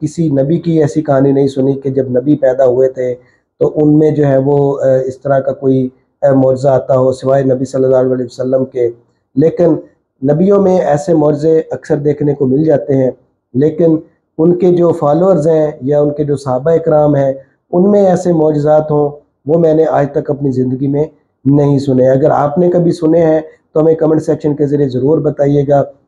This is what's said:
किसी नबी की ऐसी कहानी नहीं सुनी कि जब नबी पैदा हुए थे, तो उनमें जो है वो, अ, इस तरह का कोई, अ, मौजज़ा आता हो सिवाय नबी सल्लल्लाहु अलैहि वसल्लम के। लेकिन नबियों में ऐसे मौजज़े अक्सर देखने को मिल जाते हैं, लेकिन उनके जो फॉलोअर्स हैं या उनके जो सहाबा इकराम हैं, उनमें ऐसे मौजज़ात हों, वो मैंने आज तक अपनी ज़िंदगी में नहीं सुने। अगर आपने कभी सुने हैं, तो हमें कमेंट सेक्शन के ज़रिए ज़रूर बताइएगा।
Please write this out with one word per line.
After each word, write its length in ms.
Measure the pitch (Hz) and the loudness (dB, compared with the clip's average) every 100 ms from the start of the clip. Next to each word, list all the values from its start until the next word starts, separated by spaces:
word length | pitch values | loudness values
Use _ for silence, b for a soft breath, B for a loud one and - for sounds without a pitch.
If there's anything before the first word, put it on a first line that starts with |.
किसी 300 | 156 - 165 | -8 -4 -2
नबी 280 | 139 135 165 | 0 0 -2
की 220 | 170 160 | 0 0
ऐसी 220 | 147 156 | 0 -2
कहानी 300 | 156 135 139 | -2 0 2
नहीं 160 | 139 139 | 2 0
सुनी 260 | 135 135 | 0 -2
कि 160 | 135 139 | -2 -4
जब 260 | 131 123 123 | -4 -2 -2
नबी 180 | 135 | 0
पैदा 300 | 147 131 127 | 0 0 2
हुए 240 | 131 123 131 | 2 2 0
थे, 260 | 131 127 123 b b b - | -2 -6 -8 b b b -4
तो 60 | 147 | -2
उनमें 480 | 151 151 151 156 | 0 2 4 2
जो 100 | 147 | 2
है 140 | 143 135 | 2 2
वो, 340 | 135 143 139 | 2 0 0
अ, 300 | 139 135 131 135 | 0 0 0 -2
इस 120 | - | -8
तरह 220 | 139 135 | -2 -2
का 120 | 135 | -2
कोई, 400 | 131 135 131 127 b b - | -4 0 0 -2 b b -2
अ, 60 | 143 | 0
मौजज़ा 420 | 135 131 127 117 | 2 2 0 0
आता 220 | 123 - | 0 0
हो 180 | 127 131 | 0 0
सिवाय 320 | 127 131 139 | -2 -2 0
नबी 200 | 135 127 | 0 -2
सल्लल्लाहु 400 | 131 135 131 131 | -4 -2 0 2
अलैहि 200 | 127 127 | 0 -2
वसल्लम 400 | 120 - 127 131 | -6 -8 -2 -2
के। 240 | 127 127 120 - _ _ _ 131 | -2 -4 -4 -6 _ _ _ 0
लेकिन 440 | 160 160 170 151 - B _ - | 0 2 0 0 -6 B _ -6
नबियों 360 | 139 151 185 202 | -2 0 2 2
में 200 | 185 185 | 2 0
ऐसे 340 | 147 147 - | 0 -2 0
मौजज़े 540 | 160 147 139 156 160 160 | 0 0 0 0 0 -2
अक्सर 240 | 135 - 147 | -8 -6 -4
देखने 380 | 147 143 143 | -2 -2 -2
को 120 | 143 131 | -2 0
मिल 180 | 135 | 0
जाते 300 | 156 143 - | 0 0 0
हैं, 220 | 135 127 - _ _ _ 123 | 0 0 -4 _ _ _ -2
लेकिन 460 | 151 156 170 160 B B _ - | -2 2 0 0 B B _ -2
उनके 320 | 170 175 180 | 0 2 2
जो 220 | 170 170 | 2 0
फॉलोअर्स 540 | 160 147 156 190 170 156 | 0 0 0 2 2 2
हैं 320 | 160 151 151 | 0 0 -4
या 180 | 127 147 | -2 0
उनके 220 | 147 147 | 0 -2
जो 120 | 143 139 | -4 -4
सहाबा 360 | 139 127 151 | -4 -4 0
इकराम 440 | 160 160 151 147 143 | 0 2 2 2 2
हैं, 300 | 135 135 B B - | 0 -4 B B -4
उनमें 300 | 175 190 202 | 0 2 2
ऐसे 300 | 190 175 180 | 2 0 0
मौजज़ात 560 | 165 156 151 147 151 156 | 0 0 0 0 0 0
हों, 360 | 151 143 143 _ _ 131 | -2 -2 -6 _ _ -2
वो 100 | 170 | 0
मैंने 260 | 165 156 | 2 2
आज 240 | 156 135 143 | 0 0 -2
तक 160 | 151 143 | -4 -6
अपनी 200 | 139 139 | -4 -4
ज़िंदगी 380 | 123 127 127 139 | -2 -2 -2 -2
में 220 | 139 151 b b _ 131 | -2 -4 b b _ 0
नहीं 320 | 143 143 139 | 2 2 0
सुने। 280 | 139 127 127 | 0 2 2
अगर 240 | 135 151 | 2 2
आपने 380 | 123 143 175 175 | 0 0 0 0
कभी 240 | 175 170 | 2 0
सुने 260 | - 156 165 | 0 0 2
हैं, 260 | 160 156 156 B _ | 2 0 -4 B _
तो 60 | 160 | 0
हमें 160 | 160 160 | 2 2
कमेंट 260 | 151 156 | 0 0
सेक्शन 320 | 156 151 156 | -2 -4 -2
के 120 | 147 143 | -2 -2
ज़रिए 220 | 143 139 | 0 -2
ज़रूर 320 | 123 135 160 | -2 0 0
बताइएगा। 680 | 147 135 143 143 135 143 139 - | -2 -2 0 0 2 0 -2 -8